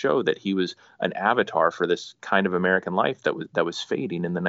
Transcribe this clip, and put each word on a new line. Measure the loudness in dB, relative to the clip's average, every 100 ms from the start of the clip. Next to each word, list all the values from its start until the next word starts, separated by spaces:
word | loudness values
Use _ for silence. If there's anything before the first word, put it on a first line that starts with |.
show | 0 0
that | 0 -2
he | -2
was | -2 -2 -4 -18 -6
an | -4
avatar | 0 0 2 2 2 2
for | 2 0
this | 0 -4 -14
kind | 0 2 2
of |
American | 2 2 2 0
life | 0 0 0
that | -2 -4
was, | -4
that | -2
was | -2 -2
fading | -6 -4 -4 -4
in | -4
the | -2